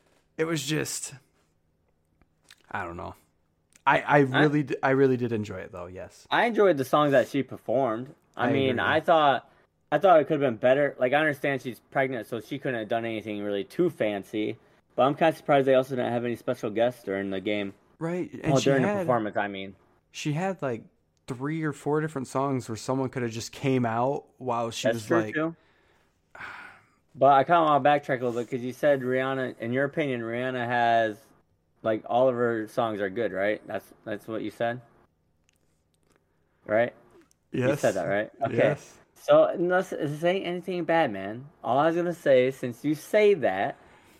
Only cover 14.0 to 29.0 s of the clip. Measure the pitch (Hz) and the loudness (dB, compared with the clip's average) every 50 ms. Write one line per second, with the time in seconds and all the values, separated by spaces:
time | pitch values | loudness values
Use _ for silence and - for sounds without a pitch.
14 | 117 107 104 98 - - - 107 107 117 117 - _ _ _ _ _ _ _ - | -2 -2 -2 -4 -6 -6 -6 -4 -4 -4 -6 -10 _ _ _ _ _ _ _ 2
15 | 123 143 147 - 175 160 151 - - - 147 139 131 135 131 131 135 135 135 123 | 2 2 2 2 2 0 0 0 0 2 2 4 4 4 4 4 2 0 -2 -4
16 | 120 117 120 120 120 120 117 - - 131 123 - - 110 101 110 117 123 123 - | -4 -2 -2 -4 -4 -4 -6 -6 -4 -6 -6 -4 -6 -4 0 0 0 0 -2 -4
17 | - 98 95 98 98 98 95 95 92 107 104 104 101 98 - _ _ _ _ - | -8 -6 -4 -4 -4 -4 -6 -4 -4 -4 -4 -4 -4 -6 -10 _ _ _ _ -10
18 | 156 165 175 180 160 - - - - 160 147 131 - 139 139 135 127 - - 196 | -8 -6 -6 -6 -8 -8 -10 -6 -2 0 2 2 4 2 2 2 2 0 0 -2
19 | 175 151 123 113 107 104 - 107 101 101 101 98 95 98 98 - _ _ _ _ | 0 0 0 0 -2 -4 -4 -4 -4 -4 -6 -8 -12 -12 -14 -20 _ _ _ _
20 | _ _ - - - 156 143 160 185 190 185 - 147 131 117 110 - - _ _ | _ _ -14 -8 -6 -4 -4 -2 -4 -4 -4 -6 -6 -6 -6 -8 -10 -16 _ _
21 | _ _ _ _ _ - 131 117 135 147 160 160 156 151 139 - - 143 147 156 | _ _ _ _ _ -12 -10 -8 -6 -6 -4 -4 -4 -4 -6 -4 -4 -2 -2 -2
22 | 156 156 - 139 123 - - 135 139 139 135 127 110 - 113 104 - - 131 135 | -2 -4 -6 -8 -8 -6 -4 -2 -2 -2 -2 -4 -6 -8 -10 -8 -6 -4 -4 -2
23 | 135 127 - 131 120 117 110 117 104 - - - 139 135 131 127 123 113 113 117 | -4 -4 -4 -6 -6 -6 -6 -8 -10 -12 -10 -6 -2 0 0 0 0 0 -2 -2
24 | 123 135 143 - - _ _ - 127 123 117 117 117 117 110 - - 110 117 117 | -2 -2 -2 -4 -8 _ _ -10 -8 -6 -4 -4 -4 -6 -6 -2 -2 0 0 -2
25 | 107 - 120 113 110 107 - 156 160 165 170 - _ _ _ _ _ _ _ _ | -2 0 0 0 0 0 -2 -4 -4 -4 -6 -10 _ _ _ _ _ _ _ _
26 | _ _ _ _ _ _ - - - - - - - - - - _ _ _ _ | _ _ _ _ _ _ -20 -18 -16 -16 -16 -18 -20 -20 -20 -20 _ _ _ _
27 | _ _ - 131 135 139 143 135 131 - 175 165 160 151 147 139 131 147 147 143 | _ _ 0 4 6 6 8 6 6 4 4 4 6 4 4 4 4 4 4 2
28 | - - 139 117 131 123 113 120 117 - 135 120 120 127 120 - - 147 143 135 | 2 -2 -4 -2 -2 -4 -4 -4 -6 -6 -6 -6 -6 -8 -6 0 2 2 2 2